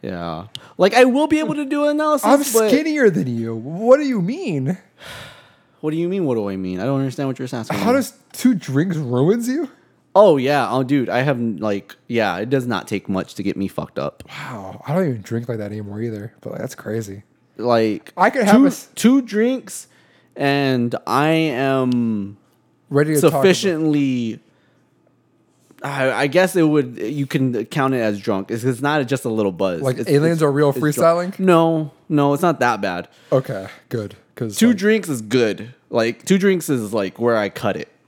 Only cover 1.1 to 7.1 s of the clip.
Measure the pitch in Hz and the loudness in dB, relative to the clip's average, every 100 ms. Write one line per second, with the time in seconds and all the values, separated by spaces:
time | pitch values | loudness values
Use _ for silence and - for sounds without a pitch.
1.1 | 254 311 311 311 302 277 294 294 294 302 | 4 0 0 -2 -4 -4 -2 0 0 0
2.1 | 302 208 285 277 226 220 269 311 302 240 | 0 4 2 4 2 4 2 2 2 2
3.1 | 170 143 117 113 113 120 170 226 269 294 | 2 -2 -4 -4 -6 -8 -4 4 4 4
4.1 | 240 175 294 339 147 131 185 _ _ - | -2 -2 -4 -4 -4 -2 -6 _ _ -20
5.1 | - - - _ _ _ _ 151 160 170 | -18 -20 -20 _ _ _ _ -4 -2 -2
6.1 | 196 160 117 101 95 92 92 113 139 135 | -2 -2 -2 -2 -4 -6 -4 -2 -2 -2